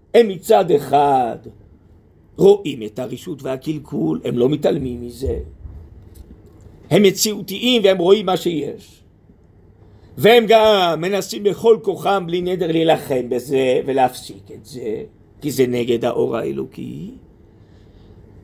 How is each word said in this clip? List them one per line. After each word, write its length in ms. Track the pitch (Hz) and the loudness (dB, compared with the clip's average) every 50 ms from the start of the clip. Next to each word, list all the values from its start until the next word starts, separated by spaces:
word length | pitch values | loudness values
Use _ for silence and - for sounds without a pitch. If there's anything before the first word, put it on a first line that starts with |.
| _ _ - | _ _ 4
הם 140 | 233 240 208 | 4 4 4
מצד 440 | 190 170 - - 220 208 190 170 | 0 -6 0 2 4 4 4 4
אחד 640 | 175 143 147 135 135 143 143 143 139 135 123 113 117 - - - - - - - - _ _ _ - _ _ _ _ _ _ _ _ - | 0 0 0 2 2 2 4 4 4 2 2 0 -4 -8 -14 -20 -20 -20 -20 -20 -20 _ _ _ -20 _ _ _ _ _ _ _ _ 4
רואים 460 | 165 196 202 202 202 160 131 123 107 | 6 6 6 4 2 -6 -8 -8 -10
את 160 | 104 - - | -10 -10 -10
הרשעות 440 | 127 113 127 120 - 185 160 127 131 | -10 -10 -10 -12 -12 -14 -14 -10 -8
והקלקול, 800 | 139 131 131 - 151 156 147 - - 143 143 156 160 160 - - | -8 -8 -8 -6 -8 -8 -8 -8 -8 -6 -4 -2 -2 -2 -2 -4
הם 120 | 123 127 120 | -4 0 2
לא 120 | 120 135 | 2 2
מתעלמים 520 | 151 151 - 185 180 - 131 127 123 120 | 2 0 0 0 0 0 -4 -6 -8 -10
מזה. 380 | 120 120 120 120 135 - - - 160 - - - - - - - - - - - - - - - - - - - - - - - - - - - - - | -12 -14 -12 -8 -6 -6 -6 -6 -8 -12 -16 -20 -20 -18 -18 -18 -20 -20 -20 -20 -20 -20 -20 -20 -20 -20 -20 -20 -20 -20 -20 -20 -20 -20 -20 -20 -6 0
הם 140 | 147 185 208 | 2 4 4
מציאותיים 760 | 190 185 - - 214 208 - 165 - 190 196 220 247 254 233 190 | 4 2 2 -2 -4 -4 -6 -8 -10 -8 -4 0 0 2 4 4
והם 120 | 190 190 185 | 4 2 4
רואים 280 | 170 180 196 220 202 | 4 4 4 4 4
מה 120 | 185 190 196 | 0 -2 -2
שיש. 680 | - 185 175 147 139 139 - - - - - _ _ _ _ _ _ _ _ _ _ _ _ _ _ _ _ _ _ - - - - - - - | -2 -4 -4 -4 -6 -6 -10 -14 -18 -20 -20 _ _ _ _ _ _ _ _ _ _ _ _ _ _ _ _ _ _ -20 -20 -20 -20 -20 -10 0
והם 280 | 131 202 233 240 226 190 | 4 6 6 6 6 6
גם 540 | 226 220 214 220 214 196 180 170 160 151 | 4 6 6 6 4 4 2 0 0 -2
מנסים 420 | 160 190 202 190 - - 220 220 202 | -4 -4 -4 -4 -4 -6 -10 -4 -2
בכל 340 | 202 170 - - 226 220 214 - | -4 -4 0 2 4 4 4 2
כוחם 400 | 202 180 135 151 180 196 196 180 165 | -4 -6 -4 -2 -2 -2 -2 -2 -4
בלי 140 | 170 180 | -6 -4
נדר 300 | 180 180 185 175 180 165 | -4 -4 -4 -4 -4 -2
להילחם 580 | 160 165 160 165 156 - - - 139 127 120 120 | 0 0 2 2 2 0 0 -4 -4 -4 -2 -2
בזה 520 | 127 120 117 - 143 131 131 127 127 - - | -4 -6 -4 -2 -2 0 0 2 0 0 -2
ולהפסיק 640 | 135 131 135 127 127 - - - - - 95 - - - | -2 0 0 0 0 0 -6 -14 -18 -20 -20 -20 -20 -20
את 100 | - - | -20 -20
זה, 380 | - 147 123 123 113 107 123 143 - - _ _ _ _ - | -18 -16 -12 -8 -8 -8 -8 -10 -14 -18 _ _ _ _ -10
כי 100 | - 147 | -8 -6
זה 160 | 123 127 131 123 | 0 0 0 0
נגד 380 | 123 123 120 120 120 113 127 | 2 -2 0 0 0 0 0
האור 320 | 120 120 - 151 135 127 113 | -2 -2 -2 -2 -2 -2 -4
האלוקי. 760 | - 139 139 135 - 131 - - - 120 123 143 165 202 262 - - - _ _ - _ _ _ - _ - - - - _ - - - - - - - - - | -6 -6 -6 -8 -10 -10 -12 -14 -14 -14 -12 -14 -14 -16 -16 -20 -20 -20 _ _ -20 _ _ _ -20 _ -20 -20 -20 -20 _ -20 -20 -20 -20 -20 -20 -20 -20 -20